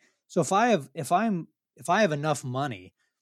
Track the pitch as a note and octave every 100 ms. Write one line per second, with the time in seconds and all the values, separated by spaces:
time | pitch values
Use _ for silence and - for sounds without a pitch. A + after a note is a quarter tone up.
0 | _ _ _ F3 C#3+ G3 A#3+ F#3+ C3 E3
1 | C#3 F3+ A3+ F3+ - _ _ _ C#3 F#3
2 | D#3 D3 D3+ C#3 C3 B2+ C#3+ F#2+ F#2 _
3 | _ _